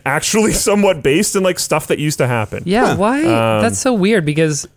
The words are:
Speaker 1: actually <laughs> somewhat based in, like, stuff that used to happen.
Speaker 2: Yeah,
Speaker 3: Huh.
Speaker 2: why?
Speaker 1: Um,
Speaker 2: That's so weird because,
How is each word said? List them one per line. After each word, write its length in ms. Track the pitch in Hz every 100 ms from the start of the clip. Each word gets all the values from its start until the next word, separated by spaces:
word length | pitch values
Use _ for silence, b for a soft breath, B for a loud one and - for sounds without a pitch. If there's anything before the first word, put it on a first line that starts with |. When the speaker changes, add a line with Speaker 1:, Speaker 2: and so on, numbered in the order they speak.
| 135
Speaker 1:
actually 480 | 147 - 220 214
<laughs> 140 | - -
somewhat 340 | 208 202 160
based 320 | 135 156 214 202
in, 80 |
like, 160 | 185 180
stuff 280 | - 151 -
that 120 | -
used 180 | 151 -
to 80 | 127
happen. 360 | 120 104 104 -
Speaker 2:
Yeah, 240 | 208 -
Speaker 3:
Huh. 40 | -
Speaker 2:
why? 220 | 208 269
Speaker 1:
Um, 380 | 330 - 113 -
Speaker 2:
That's 160 | 226 -
so 140 | 262
weird 320 | 226 190 220 151
because, 420 | 151 160 147 -